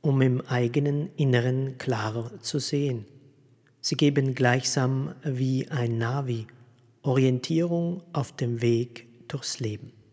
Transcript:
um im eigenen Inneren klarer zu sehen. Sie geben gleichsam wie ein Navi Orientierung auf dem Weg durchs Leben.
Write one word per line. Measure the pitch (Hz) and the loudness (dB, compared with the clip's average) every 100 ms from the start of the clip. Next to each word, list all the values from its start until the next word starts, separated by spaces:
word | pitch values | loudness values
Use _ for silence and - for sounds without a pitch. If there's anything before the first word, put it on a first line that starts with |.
um | 160 135 | 2 4
im | 131 123 | 4 2
eigenen | - 127 120 131 143 143 151 - | 0 0 2 0 0 -2 -4 0
Inneren | 139 123 123 131 135 131 | 2 4 2 0 -4 -6
klarer | - 113 107 113 113 - | -4 -2 -2 -4 -8 -10
zu | - 147 | -6 -4
sehen. | - 143 143 120 104 - - _ _ _ _ _ | -2 -2 -2 -4 -8 -20 -20 _ _ _ _ _
Sie | - - | -4 2
geben | 147 143 135 123 | 4 4 0 2
gleichsam | 123 127 - - 127 135 143 - | 4 4 0 0 0 0 -4 -6
wie | 156 127 131 131 - | -6 -2 0 0 -2
ein | 143 120 117 | -2 -2 0
Navi | 117 135 131 117 110 - - _ _ _ | -2 -2 -2 -6 -8 -18 -20 _ _ _
Orientierung | 139 131 131 127 - 165 175 170 170 185 - | 0 4 4 2 0 0 2 0 -2 -4 -6
auf | 170 131 - | -6 -6 -4
dem | 120 117 | -4 2
Weg | 117 117 120 - - - - | 2 2 0 -8 -20 -20 -12
durchs | 139 - - | -10 -8 -6
Leben. | 117 104 - - _ | -6 -6 -12 -20 _